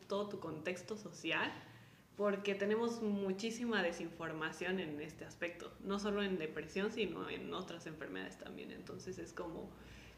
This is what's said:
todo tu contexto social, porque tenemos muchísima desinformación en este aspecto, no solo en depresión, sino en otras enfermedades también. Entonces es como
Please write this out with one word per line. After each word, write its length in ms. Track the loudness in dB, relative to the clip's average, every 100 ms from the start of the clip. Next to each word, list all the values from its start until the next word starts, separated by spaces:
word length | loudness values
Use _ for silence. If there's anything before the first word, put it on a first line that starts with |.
| 0
todo 200 | 0 0
tu 120 | -2
contexto 560 | -4 -2 -2 -2 -2 -6
social, 560 | -6 -4 0 2 2 -2 -12 -16 -18 -20 -8 2
porque 380 | 4 4 4
tenemos 460 | 4 6 6 4 4
muchísima 800 | 2 4 4 2 2 2 4 6
desinformación 1000 | 4 2 -4 -4 -4 0 -2 0 2 2
en 200 | 2 -2
este 240 | -6 -8
aspecto, 480 | -12 -4 -4 -4 -10 -6
no 140 | 0 2
solo 220 | 4 4
en 160 | 4 2
depresión, 520 | 0 -2 -2 2 2
sino 380 | 2 0 0 -2
en 240 | -4 -2
otras 320 | -4 -4 -6 -8
enfermedades 500 | -6 -4 -4 -4 -6
también. 340 | -8 -8 -8
Entonces 460 | -8 -8 -6 -6 -6
es 140 | -6
como 380 | -4 -4 -6 -8 -10 -14 -14 -14